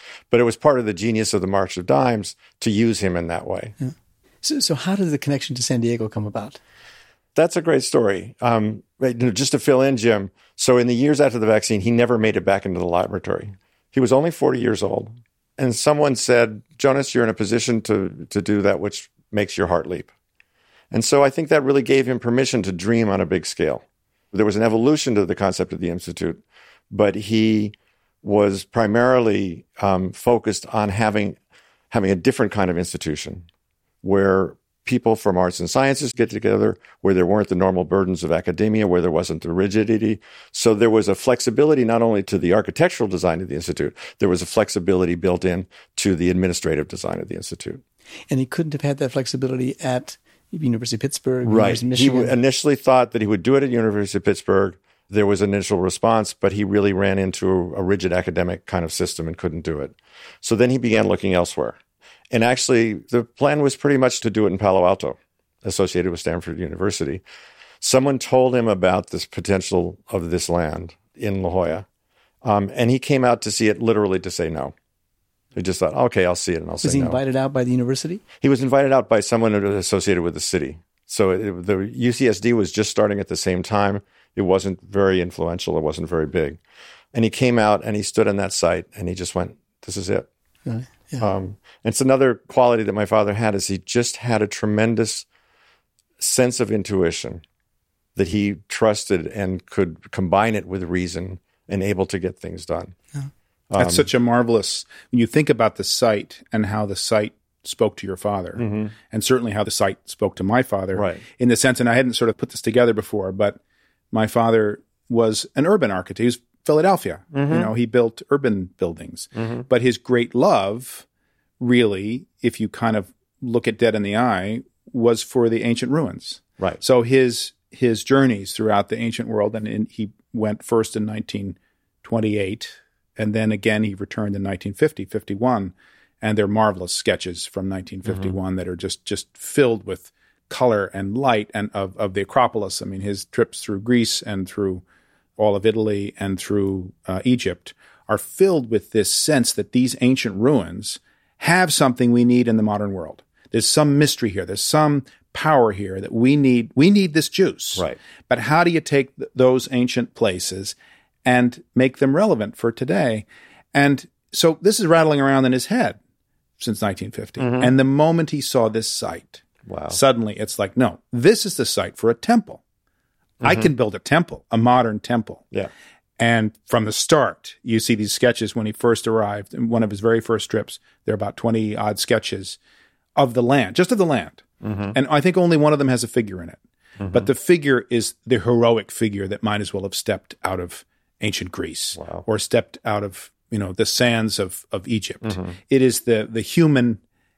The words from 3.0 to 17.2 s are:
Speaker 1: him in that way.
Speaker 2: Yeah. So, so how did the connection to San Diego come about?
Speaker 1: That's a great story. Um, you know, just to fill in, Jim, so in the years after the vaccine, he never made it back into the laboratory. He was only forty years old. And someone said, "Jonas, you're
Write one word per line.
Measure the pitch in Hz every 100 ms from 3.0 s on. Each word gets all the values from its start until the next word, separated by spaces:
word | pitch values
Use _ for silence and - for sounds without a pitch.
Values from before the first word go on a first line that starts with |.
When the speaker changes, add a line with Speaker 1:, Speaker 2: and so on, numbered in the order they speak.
Speaker 1:
him | 98 87
in | 85
that | 82 -
way. | 95 113 -
Speaker 2:
Yeah. | 131 160 _ _ _ _
So, | - 294
so | -
how | 147 185 196
did | 175
the | 147
connection | - 139 - 127
to |
San | - 127
Diego | 117 117 110
come | - 104
about? | 107 104 - _ _ - - _ _ _ -
Speaker 1:
That's | 165 175
a |
great | 160 139
story. | - 135 107 95 90 -
Um, | 120 117 107 110 - _
you | 131 117
know, | 123
just | 95 139
to | 127
fill | - 127
in, | 135 127
Jim, | 117 104 98 - _ -
so | - 123
in | 120
the |
years | 120 143 143
after | 143 117
the | 110
vaccine, | 110 - 107
he | 101
never | 117 117 120
made | 110 101
it | 87
back | 98
into | 101 87
the | 87
laboratory. | 87 101 92 - 92 101 98 _ _ _
He | 135
was | 120
only | 131 165
forty | - 135 127
years | - 107
old. | 101 - 107 120 _ _ _ -
And | 131 113
someone | 151 147 147 123
said, | - 120 113 107 - -
"Jonas, | 139 135 135
you're | 127